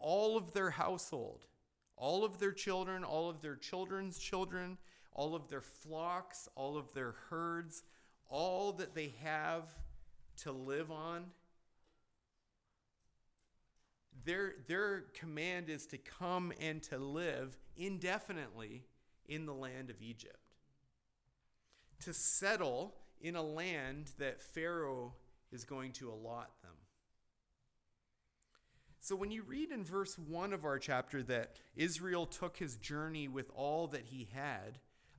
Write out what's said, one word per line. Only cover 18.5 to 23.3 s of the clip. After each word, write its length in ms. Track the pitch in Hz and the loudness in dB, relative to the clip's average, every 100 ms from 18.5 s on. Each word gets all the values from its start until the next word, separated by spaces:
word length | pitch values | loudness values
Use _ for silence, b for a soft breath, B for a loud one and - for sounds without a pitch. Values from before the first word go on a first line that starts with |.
| 110 107 120 - b b b - | -6 -6 -8 -12 b b b -6
in 200 | 156 156 | -4 -4
the 80 | |
land 360 | 135 131 127 131 | -4 -4 -6 -8
of 100 | 104 | -8
Egypt. 500 | 113 113 107 - - - _ _ _ _ _ _ _ _ b b b b b - | -10 -10 -12 -16 -20 -20 _ _ _ _ _ _ _ _ b b b b b -10
To 120 | 180 | -4
settle 840 | 170 - - 196 214 151 123 196 - B B | 2 4 6 6 6 4 4 0 -6 B B
in 160 | 165 | -4